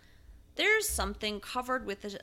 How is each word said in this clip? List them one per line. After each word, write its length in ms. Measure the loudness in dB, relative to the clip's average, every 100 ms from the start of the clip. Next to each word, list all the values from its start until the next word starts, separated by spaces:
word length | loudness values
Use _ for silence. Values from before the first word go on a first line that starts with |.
| -20 -20 -20 -20 -8
There's 340 | 2 4 4 4
something 520 | 0 -2 -2 -4 -4
covered 440 | -4 -4 0 0
with 200 | 0 -6
a, 140 | -6 -8